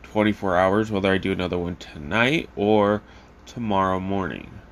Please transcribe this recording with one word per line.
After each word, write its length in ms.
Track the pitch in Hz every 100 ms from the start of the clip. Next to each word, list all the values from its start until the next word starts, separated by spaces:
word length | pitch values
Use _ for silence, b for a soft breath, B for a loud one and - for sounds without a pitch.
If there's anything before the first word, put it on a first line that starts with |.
twenty-four 520 | - 107 107 104 101 90
hours, 360 | 95 101 110
whether 200 | 101 95
I 60 | 95
do 140 | 95
another 260 | 92 90 90
one 160 | 87
tonight 720 | 90 - 82 73 104 120 160 -
or 480 | - 104 107 101 104 B B B - -
tomorrow 520 | - 113 98 95 92
morning. 640 | 95 98 90 50 - - -